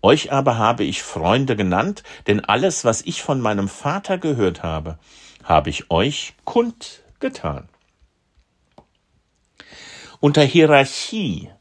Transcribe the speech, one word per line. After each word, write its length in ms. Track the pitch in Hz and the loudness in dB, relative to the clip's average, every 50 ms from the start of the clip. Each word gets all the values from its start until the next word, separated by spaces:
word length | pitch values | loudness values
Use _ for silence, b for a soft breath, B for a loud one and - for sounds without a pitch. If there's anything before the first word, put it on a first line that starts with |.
| - | 6
Euch 280 | 98 135 156 - - | 4 4 4 2 -2
aber 280 | 139 139 135 131 117 113 | -2 0 2 0 0 2
habe 260 | 110 110 120 120 104 | 2 0 2 0 -2
ich 180 | - - - - | -4 -4 -6 -10
Freunde 540 | - - - 78 87 104 131 139 131 123 | -10 -8 -4 0 2 2 2 2 -2 -2
genannt, 460 | 104 101 92 90 92 113 190 104 - B B B B B | -2 0 0 0 0 0 -2 -4 -8 B B B B B
denn 140 | - 104 107 | -2 -2 0
alles, 440 | - - 104 123 151 190 165 - - | 2 0 0 2 2 0 -2 0 0
was 160 | - 110 - | 0 0 0
ich 220 | - 175 170 - - | -4 -8 -8 -8 -4
von 180 | - 147 131 | -4 -2 0
meinem 280 | 120 107 107 101 98 98 | 0 -2 0 0 -2 -4
Vater 500 | - - - 143 160 196 202 - 196 180 | -6 -6 -6 -4 -4 -4 -4 -4 -6 -4
gehört 440 | 175 156 147 120 104 92 85 - - | -2 -2 0 0 0 -2 -2 -4 -8
habe, 360 | 85 80 78 80 82 80 b b b b b b b b b b | -6 -6 -6 -8 -8 -12 b b b b b b b b b b
habe 280 | - 85 78 73 - | 2 2 2 2 0
ich 200 | 73 - - _ | -6 -8 -6 _
euch 440 | 82 82 98 139 147 - - - - _ _ | 0 0 0 0 -2 -6 -10 -12 -16 _ _
kundgetan." 1200 | - - 240 233 240 233 _ - - - - _ _ _ _ - 262 269 - - 80 - - - - _ _ _ _ _ _ _ _ _ _ _ _ _ _ _ _ _ _ _ _ _ - _ _ _ _ _ _ _ _ _ _ _ _ _ _ _ B B B B B B B B B B B B B | -2 0 0 0 0 -4 _ -18 -20 -20 -20 _ _ _ _ -8 -8 -8 -6 -8 -8 -8 -8 -12 -18 _ _ _ _ _ _ _ _ _ _ _ _ _ _ _ _ _ _ _ _ _ -20 _ _ _ _ _ _ _ _ _ _ _ _ _ _ _ B B B B B B B B B B B B B
Unter 220 | - 147 143 151 147 | 0 2 4 4 4
Hierarchie 1080 | 131 - 170 160 156 151 139 139 135 - - - - - 220 196 135 90 - - - - _ | 6 6 6 6 8 8 6 6 4 -2 -10 -10 -8 -6 -6 -4 -4 -4 -6 -8 -14 -20 _